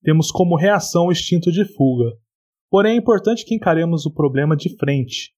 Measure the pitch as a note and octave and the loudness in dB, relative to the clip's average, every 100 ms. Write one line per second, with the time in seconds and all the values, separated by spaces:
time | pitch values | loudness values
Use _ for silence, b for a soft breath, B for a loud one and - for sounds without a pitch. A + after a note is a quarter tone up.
0 | - D#3 D#3 - F3 E3+ G3 G3 - F3 | 0 2 0 0 0 2 2 0 0 0
1 | F3 F3 - F3 F3 E3+ G3+ - C3+ B2 | 0 0 0 0 0 0 -2 0 0 2
2 | A#2 - _ _ _ _ _ G3 G#3+ A#3 | -2 -4 _ _ _ _ _ 2 2 2
3 | A#3 G3+ G#3+ A#3 - A3+ F#3 E3 E3+ E3 | 2 0 0 -2 -4 -4 0 0 0 -2
4 | D3+ D#3 D3 C3+ D3+ D3+ - - C#3 C#3 | -4 -2 0 0 0 0 -2 -4 -2 -2
5 | A2+ - - | -4 -8 -12